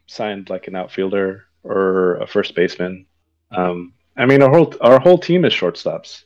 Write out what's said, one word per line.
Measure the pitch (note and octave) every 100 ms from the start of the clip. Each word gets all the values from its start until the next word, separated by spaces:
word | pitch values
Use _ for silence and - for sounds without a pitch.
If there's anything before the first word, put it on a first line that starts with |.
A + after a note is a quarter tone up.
| _
signed, | - G#2+ G2 F#2+
like, | F#2+ -
an | F#2
outfielder | F2+ - F#2+ G2+ F#2+ F#2+ _ _
or | - G2 F#2+ F#2 F#2 F2
a | -
first | G#2 F#2+
baseman. | - F2+ - F2+ F#2 _ _ _ _ _
Um, | F#2 F2+ F2 F2 _ _ -
I | B2
mean, | C#3
our | C3+
whole, | D#3+ D3+ -
our | A#2 C3
whole | E3+ F3+
team | - F3+
is | C#3
shortstops. | - F2+ - E2+ E2 - -